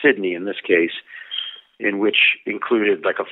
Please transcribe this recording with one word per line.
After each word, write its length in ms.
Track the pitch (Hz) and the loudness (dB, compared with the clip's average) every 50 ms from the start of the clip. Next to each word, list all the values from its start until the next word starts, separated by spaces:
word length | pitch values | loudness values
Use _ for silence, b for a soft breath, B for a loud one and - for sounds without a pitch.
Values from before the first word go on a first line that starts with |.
Sydney, 320 | - 147 127 101 95 90 87 | 2 2 2 2 0 -4 -4
in 100 | 85 92 | -4 -6
this 160 | 101 95 - - | -6 -8 -6 -2
case, 260 | - 92 82 85 85 - - B B B B B B B B B B B B B B _ - | 2 2 4 2 2 -2 -8 B B B B B B B B B B B B B B _ -6
in 200 | 110 104 98 98 | -4 -2 0 0
which 180 | 104 104 - - - - - - - | 0 2 4 4 4 4 2 0 -4
included, 600 | - 104 101 - - 123 113 104 104 98 82 80 | -8 -8 -6 -2 0 0 2 2 2 0 0 0
like, 120 | 95 90 | -2 -2
a 80 | - 98 - | -2 -4 -2